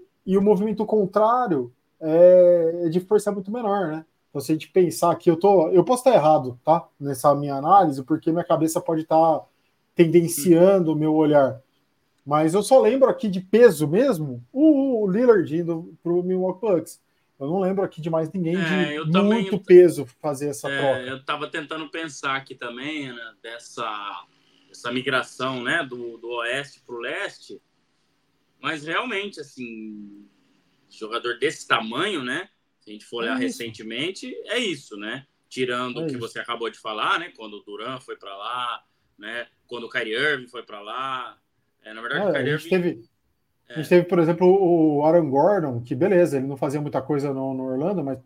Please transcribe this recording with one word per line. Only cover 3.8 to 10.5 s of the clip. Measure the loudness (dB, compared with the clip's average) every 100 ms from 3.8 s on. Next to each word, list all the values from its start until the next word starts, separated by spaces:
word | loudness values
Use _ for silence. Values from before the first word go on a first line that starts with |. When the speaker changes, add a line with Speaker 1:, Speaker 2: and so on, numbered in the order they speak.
| -2
Speaker 1:
né? | -6 -12 _ _
Então, | -8
se | -4
a |
gente | -4 0
pensar | 2 2 2 0 2
que | 2
eu | 2
tô, | 4 4 4
eu | 4
posso | 4 2 4
estar |
errado, | 6 6 4 0 -2
tá? | 0 0 -2 -10
Nessa | -8 0 2
minha | 2 0
análise, | -4 4 6 4 0
porque | -2 -2 0
minha | -2
cabeça | 0 0 0 -2
pode | -4 -4
estar | 0 2 4 2 -4 _ _ _ _
tendenciando | 2 4 4 2 0 4